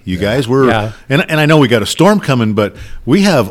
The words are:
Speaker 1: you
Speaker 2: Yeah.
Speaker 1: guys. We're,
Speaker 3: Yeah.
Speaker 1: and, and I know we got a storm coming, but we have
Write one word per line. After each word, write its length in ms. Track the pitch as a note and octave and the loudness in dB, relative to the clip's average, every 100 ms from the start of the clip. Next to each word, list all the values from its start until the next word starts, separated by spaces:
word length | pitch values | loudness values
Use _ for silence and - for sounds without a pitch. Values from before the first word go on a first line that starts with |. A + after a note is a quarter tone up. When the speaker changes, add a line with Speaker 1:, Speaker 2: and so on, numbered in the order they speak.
| - | -8
Speaker 1:
you 100 | F2+ | -4
Speaker 2:
Yeah. 40 | |
Speaker 1:
guys. 260 | G2 B2+ A#2 | -2 -2 0
We're, 220 | C3+ B2+ | 2 2
Speaker 3:
Yeah. 240 | A2+ G#2+ - - | 2 -2 -8 -4
Speaker 1:
and, 200 | C#3 - | -2 0
and 100 | D#3 | 0
I 60 | D3+ | 2
know 120 | D#3 | 2
we 100 | B2+ | 2
got 140 | A#2 | 0
a 20 | G2 | 0
storm 320 | - F3+ G#3 | 0 2 2
coming, 320 | - B2+ A2 | 0 0 0
but 220 | G#2 G2+ - - - A#2 | 0 -2 -6 -16 -10 0
we 160 | F3 | 2
have 260 | G3+ D3+ A2 | 2 2 -2